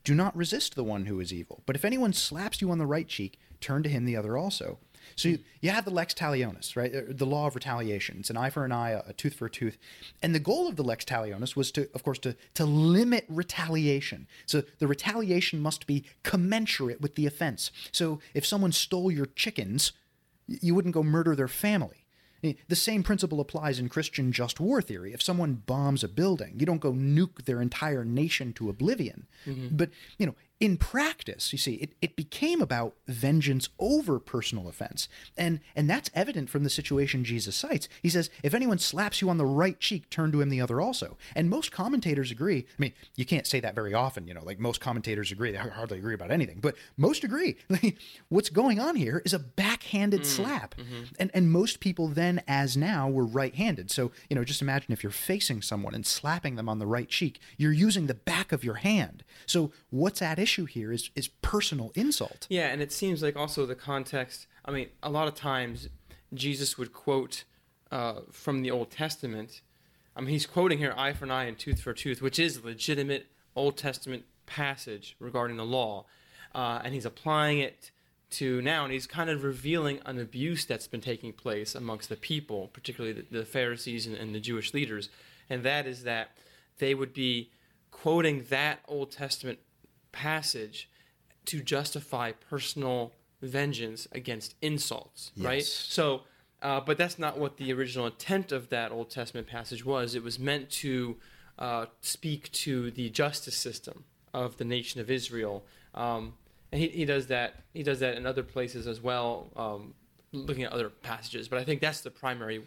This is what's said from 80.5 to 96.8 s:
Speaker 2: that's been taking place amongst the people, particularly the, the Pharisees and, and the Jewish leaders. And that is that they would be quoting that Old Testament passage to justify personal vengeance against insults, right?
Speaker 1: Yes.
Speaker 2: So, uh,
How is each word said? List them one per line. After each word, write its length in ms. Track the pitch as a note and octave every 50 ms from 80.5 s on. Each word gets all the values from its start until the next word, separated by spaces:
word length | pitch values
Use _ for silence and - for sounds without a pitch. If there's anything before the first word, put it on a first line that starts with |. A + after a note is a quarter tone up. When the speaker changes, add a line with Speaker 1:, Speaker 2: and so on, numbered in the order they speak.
| E3+ - -
Speaker 2:
that's 200 | - A#2+ G#2+ -
been 140 | - - A2
taking 320 | - B2+ A2+ - - A2+
place 420 | G#2 - - B2 G#2+ G#2 G#2+ - -
amongst 360 | C3 B2 A2+ A2 G#2+ - -
the 60 | A2
people, 520 | - - - D#3 D3 D3 - G#2+ G2 F#2 -
particularly 460 | - - - - A#2 - A#2 A2+ G#2+
the, 240 | A2+ - - A#2 A2+
the 60 | A2
Pharisees 640 | - - C3 B2 A#2+ A#2+ A#2 - B2+ A#2 A2+ A2
and, 80 | A2+ G#2+
and 200 | A2+ A2 A2 G#2
the 60 | G#2+
Jewish 340 | G#2+ A#2+ A#2 A2 G#2+ - -
leaders. 340 | C#3+ C#3+ A2+ A2 G#2 G2 - - - - - - - _ -
And 160 | C3 B2 A#2+
that 220 | C3 D3 D3 C3+
is 180 | C3 B2 A#2+ B2
that 280 | A#2+ A#2 A2+ A2 - - - - - - - _ _ _ -
they 160 | C#3+ C3+ C#3
would 200 | C3+ C3+ B2+ -
be 360 | C3+ C3 B2+ B2 A#2+ A#2 - _ _ _ _ _ _ _ _
quoting 540 | - - - D#3 E3 E3+ E3 D#3 C#3+ C3+ A#2 A#2+
that 300 | C3+ C3+ D3 D3+ - - -
Old 240 | - D3+ C#3+ C#3 C#3
Testament 480 | - - C#3 C3+ - - - B2+ A2+ - _ _ _ _ _ _ _ _ _ _ -
passage 760 | - C#3 D3+ D#3 D#3 D3+ - - A#2 G#2+ G#2+ - - - - _ _ _ _ _ _ _ _ _ _ _
to 140 | - D#3+ D3
justify 720 | B2 - D3 C#3 D3 - - D3 D3 - C3+ A#2+ A#2+ A2+
personal 800 | A2 - _ - C#3+ C#3 - - - D3 C3+ B2+ B2 B2 A#2+ A#2 - _ _ _ _ _
vengeance 640 | C3+ B2+ B2+ C#3 C#3+ D3 C3 A2+ A#2 A2 A2+ A2+ - -
against 420 | - B2+ B2 C3+ A#2 A2 - - - _
insults, 680 | D#3 D#3 D3+ C#3+ - - A#2 - - - _ - - - -
right? 220 | G2+ - B2 C3 C#3+
Speaker 1:
Yes. 100 | C#3 C#3
Speaker 2:
So, 540 | - - - - - F3 D#3 C#3+ C3+ B2+ - - _ _ _ _ _ _
uh, 180 | - C#3 C#3 C3+